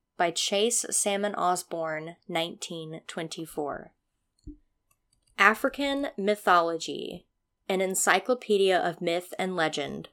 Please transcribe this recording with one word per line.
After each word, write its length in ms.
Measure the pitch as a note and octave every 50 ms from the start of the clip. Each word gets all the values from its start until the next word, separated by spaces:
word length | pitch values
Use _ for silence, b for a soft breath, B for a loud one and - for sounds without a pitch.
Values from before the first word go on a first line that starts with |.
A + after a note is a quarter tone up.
| _ _ _ -
by 120 | F3+ E3+
Chase 540 | E3+ - - - G#3 G3+ G#3+ A#3+ A#3 - - -
Salmon 440 | - - - G#3 G3+ G3 G3+ G#3 F#3+
Osborne, 840 | - F3 F3+ F3+ F3 - - F3 E3 D#3+ D#3+ D#3 D#3 D#3+ E3 E3+ _ _ -
nineteen 720 | F3 E3 E3 E3+ - - - - F3 E3 D#3+ D#3 D#3+ D#3+ -
twenty-four. 840 | - - F#3 E3 D#3 - - D#3+ - - D#3+ D3 C#3 - - - - _ _ _ _ _ _ _ _ _ _ - - D4+ - _ _ _ _ _ _ _ _ _ _ _ _ _ _ _ -
African 720 | G3+ G3+ A3 - - C4 - - C#4+ C#4 C#4 C#4 C#4+ - - -
Mythology, 1080 | F#3+ G#3 G#3+ G#3 - G3+ F3+ F3 E3 E3+ E3 D#3+ - - C#3+ - - - - F3 - _ _ _ _ _ _ _ _ -
An 100 | F#3+ F#3
Encyclopedia 960 | F#3+ F#3 F#3+ - - G3+ E3+ F#3+ - - B3 B3 - - G#3 G3 G3 F#3+ F#3 E3+
of 220 | - F3 D#3+ -
Myth 320 | F3+ E3+ E3+ F3+ F3 - - -
and 180 | F#3+ F#3 F#3
Legend 540 | F3 D#3+ D#3 D3+ D3+ C#3+ C#3+ C#3+ D3 E3 -